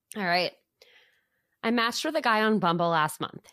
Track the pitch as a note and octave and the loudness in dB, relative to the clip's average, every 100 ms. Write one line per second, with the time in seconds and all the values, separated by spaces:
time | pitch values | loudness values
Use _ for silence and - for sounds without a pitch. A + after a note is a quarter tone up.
0 | _ G#3+ F#3 F3 F3 - _ _ - - | _ -6 -2 0 0 -6 _ _ -20 -20
1 | _ _ _ _ _ _ A3 A#3+ A#3 A#3 | _ _ _ _ _ _ -2 0 -2 -2
2 | D#4 D#4 B3+ G#3+ A3 G#3+ F3 E3+ E3+ E3 | -4 -2 2 2 4 2 2 2 2 2
3 | D3+ - - - - | 0 -2 -10 -10 -20